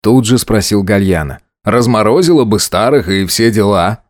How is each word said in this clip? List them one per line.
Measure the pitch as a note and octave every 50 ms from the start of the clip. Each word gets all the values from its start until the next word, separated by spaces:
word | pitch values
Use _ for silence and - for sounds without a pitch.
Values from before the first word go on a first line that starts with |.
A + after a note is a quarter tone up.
| -
тут | G#2 A#2+ C3 A#2
же | G#2+ B2+
спросил | A#2+ - - A2+ G#2+ F#2+ - G#2 G#2 G2
Гальяно. | F#2 G#2 G2 G2 F#2+ F2+ D#2+ D2+ C#2 C2 - _ _ _ _ _
«Разморозила | G#2+ G#2 B2 A#2+ A#2 A#2+ A2 G#2+ G#2+ A#2+ E3+ F#3 E3 F3 D3+ B2
бы | G#2+ G#2+ G2
старых | - - - F2+ A2 B2 D3 C#3 F#2 F2+
и | G2 G2 G2
все | F2+ - - A2+ A#2
дела». | G#2 A2 G2+ G2+ G2+ F#2 E2+ F#2 A2 - _